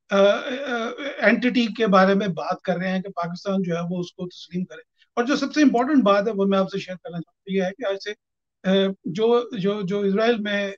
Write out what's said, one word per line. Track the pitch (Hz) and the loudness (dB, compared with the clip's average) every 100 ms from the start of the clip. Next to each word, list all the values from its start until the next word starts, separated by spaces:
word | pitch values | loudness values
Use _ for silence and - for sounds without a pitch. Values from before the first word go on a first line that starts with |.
| _ | _
अ, | 202 | 4
अ, | 196 220 277 254 262 240 226 - 285 330 | 4 4 -2 -6 -4 -4 -4 -6 -10 0
एंटिटी | 226 226 247 247 233 | 2 4 2 0 0
के | 233 220 | 0 4
बारे | 190 190 196 | 6 6 4
में | 208 | 0
बात | 156 151 196 - | -4 -6 -6 -4
कर | 180 | -2
रहे | 185 | -2
हैं | 185 | -4
कि | 190 | -4
पाकिस्तान | 196 170 175 202 196 | -6 -6 -6 -4 -2
जो | 180 170 | -2 -4
है | |
वो | 170 180 | -4 -6
उसको | 175 - 180 | -6 -10 -12
तस्लीम | - - 175 | -12 -10 -8
करे। | 185 - - _ _ - | -6 -10 -20 _ _ -4
और | 240 | -2
जो | 294 | 0
सबसे | 277 302 | -2 2
important | 294 233 262 302 | 4 4 2 2
बात | 202 202 208 | 4 4 2
है | |
वो | 202 196 | 0 2
मैं | 196 | 2
आपसे | 190 196 | 0 -4
share | - 185 | -8 -12
करना | - 175 | -10 -10
चाहता | 156 _ - | -12 _ -6
हूँ, | 190 | -2
ये | 185 | -2
है | |
कि | 196 | -4
आज | 226 196 | -6 -6
से, | 202 214 _ _ _ _ 190 | -8 -12 _ _ _ _ 0
अ, | 196 196 196 - | 2 2 -2 -8
जो, | 165 220 240 247 233 | -2 2 2 0 -2
जो, | 185 208 | -2 -2
जो | 185 202 202 | -2 -2 0
Israel | 196 226 240 | 2 2 0
में, | 208 202 202 | -2 -2 -4